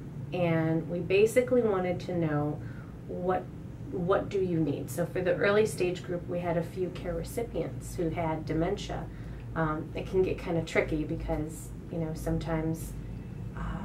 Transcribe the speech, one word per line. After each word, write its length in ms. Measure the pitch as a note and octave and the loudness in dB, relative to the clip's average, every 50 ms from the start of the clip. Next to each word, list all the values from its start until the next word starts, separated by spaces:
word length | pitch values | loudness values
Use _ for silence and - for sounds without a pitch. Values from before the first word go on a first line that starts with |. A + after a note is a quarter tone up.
| - - - - - - | -10 -10 -8 -8 -6 -4
and 560 | - F#3 F3 E3+ E3 D#3+ D#3+ D#3+ D#3+ E3 D#3+ - | 0 2 2 4 4 4 4 4 2 2 0 -2
we 80 | F3 F3+ | -2 -2
basically 640 | F3 E3 F#3+ G3 G#3+ A3+ - B3+ B3 B3 B3+ B3 | 2 4 6 8 8 8 6 6 4 6 6 6
wanted 380 | A3+ A3 F#3+ F#3 F3+ F3+ F3 - | 6 6 4 2 2 0 0 -2
to 160 | - - F3+ | -2 -2 0
know 420 | F3 E3 D3+ D3 D3 D3 D3+ D3 - - - - - - - - - - - | 2 2 2 2 2 2 0 -2 -4 -6 -8 -8 -10 -10 -12 -12 -12 -10 -8
what, 360 | F3+ F3+ F3 F#3 F#3 F#3 F3+ - - - - - - - - - | -6 -2 0 2 2 2 0 -4 -10 -10 -10 -10 -10 -10 -8 -6
what 360 | - F#3+ E3+ F3 G3 - - - | -4 0 2 4 4 2 2 0
do 120 | - G3 | 0 0
you 180 | F#3+ F3+ E3+ D#3+ | 2 2 2 2
need? 320 | D#3 C#3+ C3 B2 B2+ - | 2 2 0 -2 -4 -4
So 160 | - F3 E3+ | -2 -2 -2
for 140 | E3 - F3+ | 0 0 0
the 140 | E3+ F3+ - | 2 2 2
early 280 | - - G3+ G3+ G#3+ A3 | 4 4 6 6 6 6
stage 360 | - - - F#3 F3+ F3 - | 4 2 0 0 0 0 -2
group, 260 | - - F3 F3 F3 - | -4 -4 -4 -4 -4 -4
we 120 | F3+ F3 | -4 -2
had 160 | F3 F3 D#3+ | 0 0 2
a 60 | E3+ | 2
few 260 | E3 - - F#3 F#3 F3 | 0 -2 -2 -2 -2 -2
care 240 | - - - F3+ E3+ | -4 -4 -4 -4 -4
recipients 800 | E3 D#3+ - - A#3 A#3 - - E3+ D3+ - - - - - - | -4 -4 -4 -4 -4 -4 -2 -2 -2 -2 -2 -4 -6 -8 -6 -4
who 140 | - F3 D#3+ | -2 0 0
had 340 | D#3 E3+ E3 D#3+ D#3+ - - | 0 0 0 0 -2 -2 -2
dementia. 600 | D#3 D#3 D#3+ E3 F#3 G3+ G3+ - - - - - - - - - - - - - - - | -2 0 0 2 2 0 -2 -4 -4 -6 -6 -6 -8 -8 -10 -8 -8 -8 -8 -8 -6 -2
Um, 340 | E3 D#3+ D3+ D3+ D#3 D3+ - - | 0 0 0 0 -2 -4 -6 -6
it 120 | F#3 E3+ - | -6 -4 2
can 120 | F#3+ F#3 | 4 4
get 160 | F#3 - - - | 4 4 2 -2
kinda 240 | - F3+ E3+ E3 | -2 0 0 0
tricky 420 | D#3+ - - G#3+ - - D#3+ D3+ D#3 | 0 2 2 2 2 2 0 -2 -2
because, 640 | D#3 E3 E3 - F3 D#3+ D3+ D3+ D#3+ D#3+ - - - - - - - | -2 -4 -4 -2 -2 -2 -2 -2 -4 -6 -8 -10 -10 -10 -10 -10 -6
you 60 | - E3 | -4 -4
know, 120 | D#3+ D#3 D#3+ | -2 -2 -4
sometimes, 800 | - - E3 E3 D#3+ - E3 E3 D#3 D#3 D#3+ D#3+ E3 - - - - - - - - - - - - - - - | -4 -2 0 0 0 0 0 0 0 0 0 0 -2 -4 -6 -8 -8 -8 -8 -8 -8 -8 -10 -8 -8 -8 -8 -6
uh, 40 | - - - - - | -6 -4 -4 -4 -4